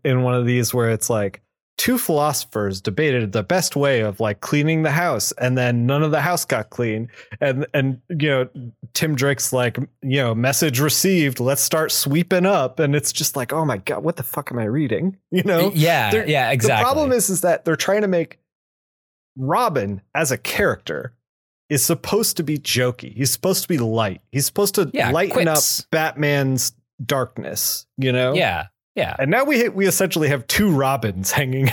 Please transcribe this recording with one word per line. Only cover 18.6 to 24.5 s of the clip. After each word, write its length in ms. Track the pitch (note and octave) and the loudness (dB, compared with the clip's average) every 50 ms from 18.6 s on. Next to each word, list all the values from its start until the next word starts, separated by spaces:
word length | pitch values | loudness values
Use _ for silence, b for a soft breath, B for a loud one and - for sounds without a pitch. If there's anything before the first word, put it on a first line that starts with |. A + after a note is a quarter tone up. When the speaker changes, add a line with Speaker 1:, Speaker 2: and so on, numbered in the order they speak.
| _ _ _ _ _ _ _ _ _ _ _ _ _ _ - | _ _ _ _ _ _ _ _ _ _ _ _ _ _ -10
Speaker 1:
Robin 680 | C3 C3 C#3 E3+ A3 B3 A3 D#3 B2+ G2+ G2+ G2+ F#2+ _ _ - | -6 -2 0 0 2 2 0 0 0 -2 -2 -6 -8 _ _ -4
as 180 | D3+ E3 C3+ | -2 -2 -2
a 60 | B2+ | -2
character 760 | - - - - - G3+ D#3+ G#2+ - - - D#2+ C2+ - - _ _ _ _ _ _ _ _ _ _ _ - | -4 -4 -4 -2 0 0 0 0 -2 -6 -8 -8 -8 -8 -10 _ _ _ _ _ _ _ _ _ _ _ -4
is 140 | D3+ C3 - | -2 0 0
supposed 540 | - E3+ - - - G3+ G#3+ A3+ - - | 0 -2 -2 -2 -2 0 0 0 0 -2
to 60 | - D#3+ | -4 -4
be 140 | C#3 D#3 | -4 -4
jokey. 560 | C#3 - - - B2+ B2+ B2 A#2+ - B2+ B2 G#2+ | -4 -4 -2 0 0 0 0 -2 -6 -12 -12 -6
He's 160 | G#2+ C#3 B2 | -2 -2 -2
supposed 320 | - - - F#3 - - - | -2 0 0 0 0 0 -2
to 40 | |
be 120 | - F3+ C3+ | -2 -2 0
light. 420 | A#2+ A2 A2 A2+ A2 G2+ F#2 - _ - | 0 0 0 0 0 -2 -4 -8 _ -6
He's 140 | - C#3 C#3 | -4 -2 -2
supposed 300 | - | -2